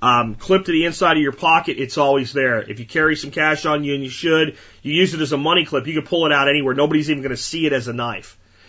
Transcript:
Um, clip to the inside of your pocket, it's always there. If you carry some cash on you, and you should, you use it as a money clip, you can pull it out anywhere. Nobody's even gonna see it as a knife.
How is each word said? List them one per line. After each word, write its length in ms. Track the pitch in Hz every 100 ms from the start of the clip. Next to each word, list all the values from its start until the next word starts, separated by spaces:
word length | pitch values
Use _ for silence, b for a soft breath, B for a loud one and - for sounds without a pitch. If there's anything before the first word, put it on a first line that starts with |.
Um, 340 | 123 123 117 110
clip 280 | - 190
to 80 | 185
the 120 | 165
inside 320 | 165 160 175 160
of 60 |
your 100 | 143
pocket, 440 | 135 165 165 165 131
it's 200 | 127 -
always 340 | 139 139 123
there. 280 | 143 131 113
If 180 | - 104
you 60 | 117
carry 300 | 165 156 151
some 140 | 147
cash 360 | 160 156 151 160
on 160 | 147
you, 120 | 143
and 80 | 143
you 80 | 131
should, 460 | 123 165 160 156 B B B
you 120 | 139
use 200 | 156 185
it 60 | 160
as 120 | 147
a 60 | 143
money 260 | 151 180
clip, 220 | 156 143 123
you 80 |
can 100 | 156
pull 220 | - 170 156
it 60 |
out 160 | 147 139
anywhere. 260 | 147 135
Nobody's 360 | 131 151 156 147
even 120 | 143
gonna 140 | 131 120
see 300 | - 165 156
it 60 |
as 160 | 135 120
a 40 |
knife. 440 | 120 120 98 - - b b